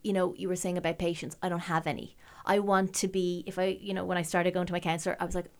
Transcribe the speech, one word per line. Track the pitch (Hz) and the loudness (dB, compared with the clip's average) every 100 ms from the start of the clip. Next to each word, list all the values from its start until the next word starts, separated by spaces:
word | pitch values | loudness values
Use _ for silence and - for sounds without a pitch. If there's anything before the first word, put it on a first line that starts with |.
you | 214 | 0
know, | 190 180 - | 2 2 0
you | 185 | -2
were | 180 | -2
saying | 180 180 | 0 0
about | 175 165 | 0 0
patience. | 175 165 139 - | 0 -2 -6 -4
I | 185 | -2
don't | 175 | -2
have | 175 165 160 | 0 0 0
any. | 135 110 - - - - | -4 -8 -16 -20 -8 2
I | 202 | 2
want | 202 190 190 | 6 4 4
to | - 196 | 0 0
be, | 190 180 175 - | 0 0 -2 -4
if | 185 | 0
I, | 190 190 | 0 0
you | 202 | -4
know, | 185 | -4
when | 180 180 | 0 0
I | |
started | 160 180 175 | 2 2 2
going | 180 180 | 2 0
to | |
my | 175 | 0
counsellor, | 165 160 185 - | 0 0 -2 -2
I | |
was | 175 | -2
like, | 185 - | -4 -6